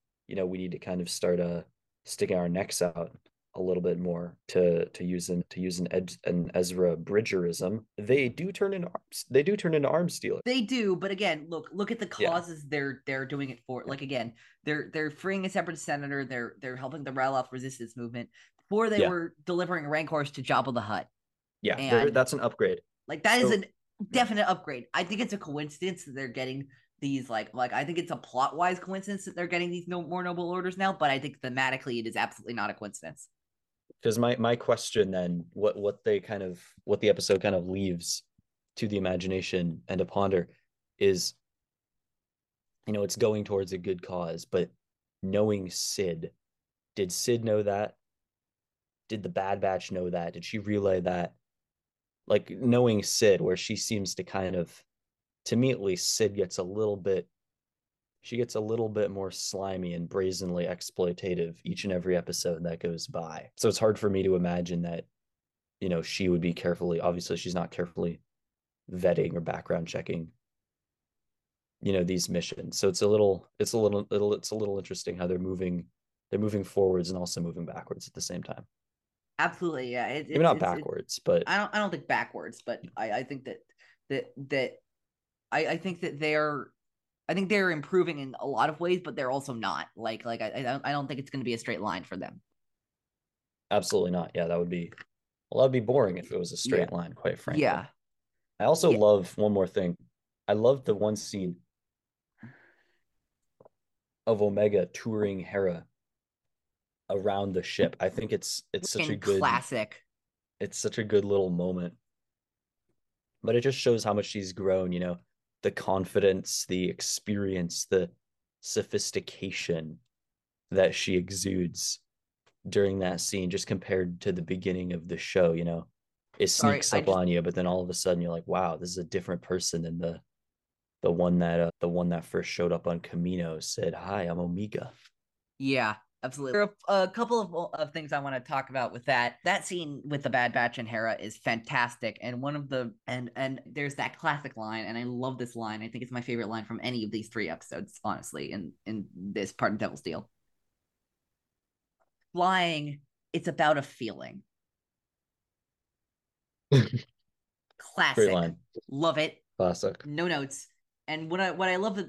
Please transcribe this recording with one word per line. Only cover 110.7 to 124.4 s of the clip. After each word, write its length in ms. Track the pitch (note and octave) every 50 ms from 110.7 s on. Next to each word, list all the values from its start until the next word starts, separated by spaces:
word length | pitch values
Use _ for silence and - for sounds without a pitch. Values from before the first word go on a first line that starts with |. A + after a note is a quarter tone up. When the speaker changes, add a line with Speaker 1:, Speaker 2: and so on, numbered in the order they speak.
| -
Speaker 1:
such 200 | - - G#2+ -
a 60 | - G#2+
good 200 | G2+ G#2+ G2+ G2
little 240 | G2+ G2+ G2+ F#2+ F#2
moment. 440 | F2+ F2 F2+ F#2 F#2 F2+ F2 F2 - _ _ _ _ _ _ _ _ _ _ _ _ _ _ _ _ _ _ _ _ _ _ _ _ _ _ _ _ _ -
But 120 | A2 A#2
it 60 | A#2+
just 160 | A#2+ C3+ B2+
shows 260 | - - B2+ A#2+ A2 G#2+
how 100 | G#2+ G2+
much 120 | G#2 G2+
she's 260 | - - G#2+ G2 F#2
grown, 400 | F2+ F#2+ F#2+ F#2+ F#2 F#2+ F#2 F2+
you 80 | F2+ F2
know, 180 | F2+ F2+ F2 F2 _ _ _ _ _ _ _ _ -
the 80 | G2+
confidence, 920 | - - - - F#2+ F#2+ F#2 - - G2+ F#2+ G2 F#2+ F#2 F2+ - - - -
the 220 | - F#2 F#2 F2+ F2+
experience, 960 | F2 - - - - - - - G#2+ G2+ G2+ F#2+ F#2+ F#2 F2 E2+ - - -
the 240 | - G2+ F#2 F2 F2 - _ _ _ _ _ _ _ _ _
sophistication 1400 | - - - A2 G2 - - G2+ - - - F#2+ F2+ - - - F#2+ G2 F2+ - - - F2 E2 D#2+ D#2 - - _ _ _ _ _ _ _ _ _ _ _ _ _ -
that 220 | - F#2+ F#2 E2 -
she 220 | - - - F#2
exudes 840 | F2+ F2 F#2 G2 F#2 - G2 F#2+ F#2 F2+ E2+ - - - - - - _ _ _ _ _ _ _ _ _ _ _ _ -
during 320 | F#2+ F2+ G#2+ G2+ G2 G2 G2
that 220 | F#2+ F2+ F2+ F2
scene, 280 | - - - G2 F#2 F2+
just 180 | F#2+ F#2+ -
compared 520 | - A2 F#2 - - G2 F#2 F#2 F2 F2 F2
to 120 | - G#2 F2+
the 80 | F2+